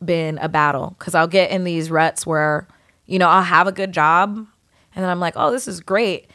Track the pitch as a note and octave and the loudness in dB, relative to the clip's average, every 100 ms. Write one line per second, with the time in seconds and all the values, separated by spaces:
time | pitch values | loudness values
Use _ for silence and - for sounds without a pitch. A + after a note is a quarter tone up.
0 | F3 E3+ D#3+ D#3 D#3 D#3+ D3 C#3 D3+ F#3 | -2 -2 -2 -4 -2 2 2 0 -6 -10
1 | - E3+ E3+ F#3+ F3+ F#3 F3+ E3 D#3+ D#3+ | -2 0 2 4 2 0 -2 -4 -2 0
2 | D#3+ - - D#3 D3+ D3+ F3+ _ _ _ | 0 -2 -4 0 0 -2 -6 _ _ _
3 | - F#3 F3 F3+ F3 E3 F#3 G3 F#3+ E3+ | -6 0 4 4 4 2 2 -2 -4 0
4 | D#3 E3+ G#3 G#3 G#3+ _ _ _ _ - | 2 2 0 -4 -14 _ _ _ _ -6
5 | F#3 F3 F3 - - B3 B3+ F3 - G3 | -4 -2 -4 -2 -2 -2 -6 -10 -2 -2
6 | A3+ E3 _ | 0 -4 _